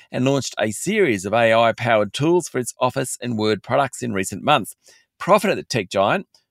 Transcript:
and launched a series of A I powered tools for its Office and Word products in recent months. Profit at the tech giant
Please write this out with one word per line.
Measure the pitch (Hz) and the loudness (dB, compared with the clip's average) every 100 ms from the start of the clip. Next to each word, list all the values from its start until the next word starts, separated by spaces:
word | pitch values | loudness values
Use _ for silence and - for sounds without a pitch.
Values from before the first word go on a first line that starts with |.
| _ | _
and | 131 | -2
launched | 127 139 - - | 0 0 -2 -4
a | 110 | -4
series | 107 - 214 175 104 95 | -4 -2 0 2 0 0
of | |
A | 110 117 | 2 4
I | 113 117 | 6 4
powered | 107 117 110 104 | 2 2 2 2
tools | - 147 175 160 | 0 0 0 0
for | 127 | -6
its | 123 - | -6 -2
Office | 127 139 131 - | -2 -2 -6 -8
and | 120 113 | -6 -2
Word | 107 107 | 0 0
products | - 131 139 - | 0 -2 -2 -4
in | 123 | -6
recent | 98 95 - | -4 -4 -4
months. | 127 147 95 - _ _ _ _ | 0 0 0 -12 _ _ _ _
Profit | - 202 196 | 2 2 2
at | 123 | -2
the | |
tech | 73 120 95 | -4 -4 -2
giant | 98 98 175 - _ _ | 0 2 0 -4 _ _